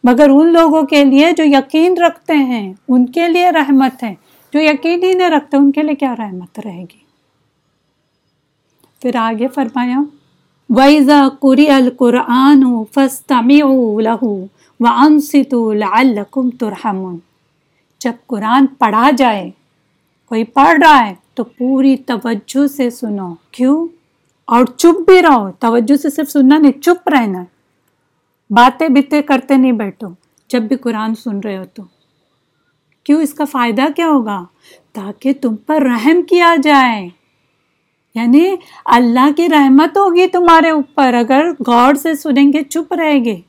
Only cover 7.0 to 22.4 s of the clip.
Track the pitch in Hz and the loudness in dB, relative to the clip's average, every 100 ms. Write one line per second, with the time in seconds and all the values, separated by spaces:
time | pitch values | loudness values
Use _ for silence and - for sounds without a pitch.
7 | _ _ _ _ _ _ _ _ _ _ | _ _ _ _ _ _ _ _ _ _
8 | _ _ _ _ _ _ _ _ _ _ | _ _ _ _ _ _ _ _ _ _
9 | 247 247 226 220 254 269 240 247 247 254 | -6 -4 -4 -4 -6 -4 -6 -4 -4 -4
10 | 294 _ _ _ _ _ _ 240 269 302 | -6 _ _ _ _ _ _ 2 4 4
11 | 277 294 269 277 277 269 302 269 247 247 | 4 4 2 0 0 2 2 2 0 0
12 | 240 247 247 247 269 285 262 233 214 - | 0 0 -2 0 4 4 2 -2 -6 -2
13 | 269 269 - 254 233 285 285 262 233 208 | -2 -4 -4 -2 2 2 2 0 -2 -2
14 | 220 226 233 202 190 _ _ _ 240 233 | -4 -4 -4 -6 -12 _ _ _ -2 2
15 | 294 302 294 285 262 240 220 214 208 214 | 4 2 2 -2 0 -2 -2 -2 -2 0
16 | 262 208 202 269 254 240 220 202 226 190 | 0 -2 -6 -6 -6 -6 -10 -8 -8 -8
17 | 185 170 _ _ _ _ _ _ _ _ | -10 -14 _ _ _ _ _ _ _ _
18 | 240 233 _ 226 214 247 269 - 220 214 | -10 -10 _ -8 -2 0 0 0 -2 2
19 | 254 254 254 208 180 - _ _ _ _ | 0 2 0 -2 -8 -16 _ _ _ _
20 | _ _ _ 220 226 - 285 320 330 294 | _ _ _ -8 -4 0 2 4 4 4
21 | 220 180 _ - 240 _ 247 269 269 269 | 2 -8 _ -12 -12 _ -4 0 0 0
22 | 269 233 233 220 | -4 -8 -6 -8